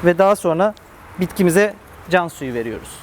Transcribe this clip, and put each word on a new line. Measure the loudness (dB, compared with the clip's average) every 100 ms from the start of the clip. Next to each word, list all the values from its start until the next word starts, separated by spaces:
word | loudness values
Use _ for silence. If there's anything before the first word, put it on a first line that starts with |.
ve | 2 4
daha | 2
sonra | 4 0 0 -2 -2 -20 -20 -18 -6
bitkimize | -6 2 2 4 0 -4 -20 -20 -2
can | -2 -2
suyu | -8 -6
veriyoruz. | -6 -6 -8 -12 -20